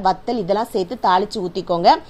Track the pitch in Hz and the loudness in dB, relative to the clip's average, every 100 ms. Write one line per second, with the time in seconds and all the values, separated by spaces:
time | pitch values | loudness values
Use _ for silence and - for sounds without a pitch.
0 | 190 180 - 240 175 202 247 208 185 247 | 2 -2 -4 -4 -2 -2 -2 -4 -4 -2
1 | 202 180 202 226 180 190 175 170 202 320 | 2 2 0 -4 -6 -6 -4 2 4 4